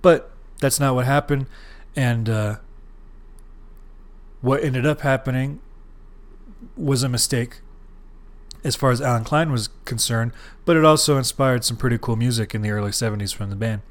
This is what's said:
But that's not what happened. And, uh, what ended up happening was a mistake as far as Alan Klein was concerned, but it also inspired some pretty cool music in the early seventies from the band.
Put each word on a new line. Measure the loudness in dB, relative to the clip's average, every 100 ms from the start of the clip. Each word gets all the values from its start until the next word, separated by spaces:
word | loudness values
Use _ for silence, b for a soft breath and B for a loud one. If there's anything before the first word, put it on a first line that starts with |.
But | 8 6 2 -18 -20 -2
that's | 0 2
not | 2
what | 2
happened. | 2 2 2 -2 -2 B B B B -2
And, | 0 2 0
uh, | 0 0 -4 -10 -20 -20 -20 -20 -20 -20 -20 -20 -20 -20 -20 -20 -20 -20 -20 -20 -6
what | 0 2
ended | 2 0 0
up | 0
happening | 2 0 0 -2 -2 -6 -14 -20 -20 -20 -20 -20 -20 -20 -20 -20 -18 -6
was | 0 2
a | 2
mistake | 0 0 0 -2 -8 -20 -20 -20 -20 -20 -20 -20 -20 -20 -8
as | -6 0
far | 2
as | 2
Alan | 2 0
Klein | 2 0 2
was | 0 -2 -10
concerned, | -8 -4 0 0 -2 -4 B B
but | 2 6
it |
also | 8 6 4 2
inspired | 0 0 2 2
some | 0 -2
pretty | 0 0
cool | 0 0
music | 0 0 -2
in | -2
the | -2
early | -2 -2
seventies | -2 -2 -2 -6
from | -6 -6
the | -4
band. | -4 -4 -8